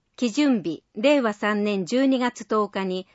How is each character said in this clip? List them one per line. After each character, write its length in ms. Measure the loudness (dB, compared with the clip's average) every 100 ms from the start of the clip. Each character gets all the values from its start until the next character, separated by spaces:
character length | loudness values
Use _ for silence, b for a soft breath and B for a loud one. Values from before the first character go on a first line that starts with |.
| _ -4
基 140 | -2
準 320 | 2 2 2
日、 220 | -2 -8 -10
令 280 | -2 2 4
和 100 | 2
三 320 | -2 -2 0
年 220 | 0 -2 -2
十 180 | 2
二 140 | 2 2
月 260 | -2 -4
十 240 | -4 -2 -2
日 160 | -4
に 220 | -4 -6 -8